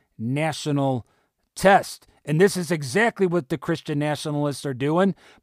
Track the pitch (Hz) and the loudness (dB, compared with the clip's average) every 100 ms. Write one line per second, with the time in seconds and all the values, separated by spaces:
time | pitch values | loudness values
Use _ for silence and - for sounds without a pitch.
0 | _ - 113 139 156 139 156 143 135 127 | _ -8 -4 -2 -2 -4 -4 0 0 -2
1 | - _ _ _ _ - 190 190 - - | -8 _ _ _ _ 0 6 6 4 -14
2 | _ _ - 156 196 185 160 165 139 175 | _ _ -2 4 4 2 -4 -4 -2 0
3 | 226 - 190 170 131 156 - 160 - 147 | 0 2 0 0 -2 -4 -4 -4 -4 -2
4 | 151 147 156 147 147 135 143 127 139 165 | -2 -4 -4 -2 -4 -4 -6 -4 0 2
5 | 196 - - - | 0 -2 -12 -4